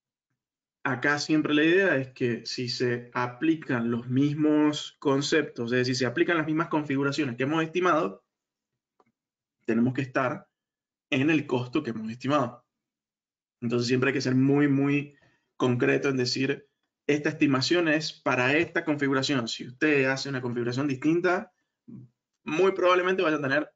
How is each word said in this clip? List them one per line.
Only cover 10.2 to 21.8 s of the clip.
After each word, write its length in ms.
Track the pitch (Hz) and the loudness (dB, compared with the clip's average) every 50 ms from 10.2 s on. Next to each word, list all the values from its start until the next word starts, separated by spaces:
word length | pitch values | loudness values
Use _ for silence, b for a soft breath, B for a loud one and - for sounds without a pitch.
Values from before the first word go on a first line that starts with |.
| 131 123 151 190 - _ _ _ _ _ _ _ _ _ _ _ _ - | -2 -2 -4 -6 -12 _ _ _ _ _ _ _ _ _ _ _ _ -4
en 220 | 143 131 135 156 | -2 0 2 2
el 160 | 165 147 127 | 2 0 0
costo 360 | - 135 123 123 123 - 160 147 | 0 -2 -2 -2 -2 -4 -4 -2
que 80 | 120 | -4
hemos 200 | 110 110 110 110 | -6 -8 -8 -10
estimado. 560 | 113 - - 127 147 143 127 120 - - _ _ _ _ _ _ _ _ _ _ _ _ _ _ _ _ _ _ _ - 123 | -10 -8 -4 0 0 0 0 -2 -6 -12 _ _ _ _ _ _ _ _ _ _ _ _ _ _ _ _ _ _ _ -8 -6
Entonces 260 | 117 120 123 120 120 | -2 -2 0 0 0
siempre 220 | 131 127 131 135 | 0 2 2 2
hay 40 | 135 | 0
que 60 | 147 | 0
ser 140 | 131 131 127 | 0 0 2
muy, 340 | 127 131 139 139 143 147 143 | 2 4 4 4 4 4 4
muy 460 | 135 135 139 143 143 143 143 143 b b b b b b b b b | 2 2 2 2 0 0 -2 -4 b b b b b b b b b
concreto 540 | - 131 127 120 123 139 139 139 135 139 143 | -2 0 0 2 2 2 2 2 2 2 0
en 80 | 135 127 | 0 0
decir, 500 | 123 120 - 135 135 135 139 - - _ _ _ _ _ _ _ _ | 0 -2 -2 -2 -2 -2 -4 -4 -8 _ _ _ _ _ _ _ _
"Esta 240 | - 143 151 151 156 | -2 0 0 0 -2
estimación 580 | - 156 311 147 131 131 135 - 170 180 170 160 | -2 2 2 2 2 2 2 2 2 2 2 2
es 240 | 151 156 156 - - | 0 0 -2 -4 -10
para 420 | - - 143 127 127 123 127 143 156 | -6 -4 -2 0 2 2 2 2 2
esta 260 | 170 160 - 175 165 | 0 0 -2 -4 -2
configuración. 640 | - 151 143 143 135 139 135 135 147 147 131 113 113 | -2 -2 0 0 0 0 0 0 0 0 -2 -2 -4
Si 180 | - - - | -6 -10 -12
usted 380 | - 123 - 156 156 147 139 131 | -12 -6 -2 0 2 4 4 2
hace 240 | 131 135 135 - 139 | 2 0 -2 -4 -6
una 140 | 139 127 123 | -6 -6 -6
configuración 440 | 123 117 120 120 120 123 131 147 | -4 -4 -4 -4 -2 -2 -2 -2
distinta, 680 | 147 135 127 139 151 165 175 175 180 175 196 226 - _ _ _ _ _ _ | -2 -2 -2 0 0 2 2 2 2 0 0 -2 -6 _ _ _ _ _ _